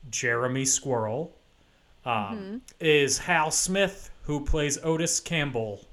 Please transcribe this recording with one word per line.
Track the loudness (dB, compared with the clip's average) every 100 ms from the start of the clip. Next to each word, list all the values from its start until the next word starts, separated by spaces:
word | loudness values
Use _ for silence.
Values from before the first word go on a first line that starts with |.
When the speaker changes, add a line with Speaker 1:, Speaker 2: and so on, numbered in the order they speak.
| -8
Speaker 1:
Jeremy | -2 0 0 0 0
Squirrel, | 0 -2 0 -2 0 -4 -6 -12 _ _ _ _ _ _ -2
um, |
Speaker 2:
Mm-hmm. | 0 0 -4 -6 -10 -12 -2
Speaker 1:
is | 4 6 4 0
Hal | 2 2 4
Smith, | 0 0 2 0 -2 -16 -12
who | -4 -4 2
plays | 2 2 0
Otis | -2 0 0 -2
Campbell | -2 -2 0 -2 -4 -8 -14